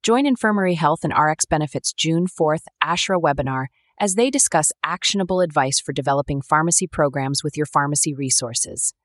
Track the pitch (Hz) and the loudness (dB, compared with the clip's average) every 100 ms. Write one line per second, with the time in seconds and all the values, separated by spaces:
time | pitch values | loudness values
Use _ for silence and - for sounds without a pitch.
0 | - 240 285 247 220 208 185 170 151 165 | 2 2 2 2 2 2 2 2 2 2
1 | 156 147 151 156 - 156 151 135 - - | 0 2 2 0 0 0 0 -4 -6 -2
2 | 160 165 180 - 156 156 - _ - - | 0 2 0 0 0 0 -4 _ -2 -2
3 | - 185 160 139 131 131 131 _ _ _ | 0 2 2 0 -2 -4 -6 _ _ _
4 | 208 190 254 269 - 165 156 - 151 175 | -2 2 0 2 2 2 0 -2 -4 -2
5 | - 202 180 185 175 147 131 135 - 143 | -2 0 0 0 2 2 0 0 -4 -4
6 | 135 143 139 139 - 156 165 160 175 - | 0 0 0 -4 0 2 2 0 -2 0
7 | 147 139 135 139 151 151 151 151 143 147 | 0 0 -4 -4 -4 -4 -2 0 0 -2
8 | 156 139 139 - 120 117 - - - - | -2 -4 -2 -2 -2 -6 -6 -6 -8 -8